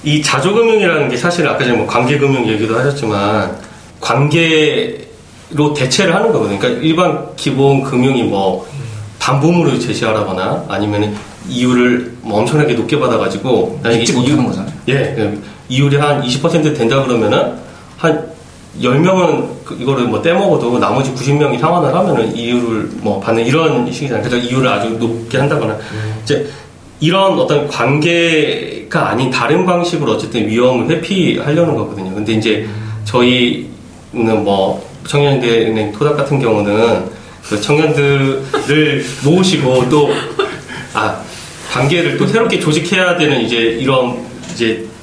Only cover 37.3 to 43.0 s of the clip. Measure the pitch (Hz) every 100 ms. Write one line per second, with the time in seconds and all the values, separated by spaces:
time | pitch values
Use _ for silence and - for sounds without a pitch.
37.3 | - - 104 - 147 156 143 143 139 135
38.3 | 135 135 - - 151 147 131 - - 139
39.3 | 180 185 - 127 127 123 151 143 - -
40.3 | - - - - - - - 107 - -
41.3 | - - - - 127 139 170 165 - 196
42.3 | 220 226 175 156 151 165 190